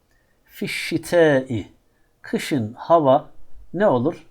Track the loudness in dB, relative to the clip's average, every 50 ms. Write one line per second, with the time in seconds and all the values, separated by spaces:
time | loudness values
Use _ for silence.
0 | _ _ _ _ _ _ _ _ _ _ -14 -10 -10 -8 -8 -8 -8 -6 -6 -6
1 | -4 0 2 4 4 6 4 2 0 -2 -6 -6 -8 -8 _ _ _ _ _ _
2 | _ _ _ _ -12 -6 -6 -6 -4 -2 -2 -2 -2 -4 -8 -8 -2 2 2 4
3 | 4 4 4 2 2 -4 -16 -16 -14 -14 -14 -14 -14 -10 -4 0 2 2 2 2
4 | 0 -2 -4 -6 -10 -12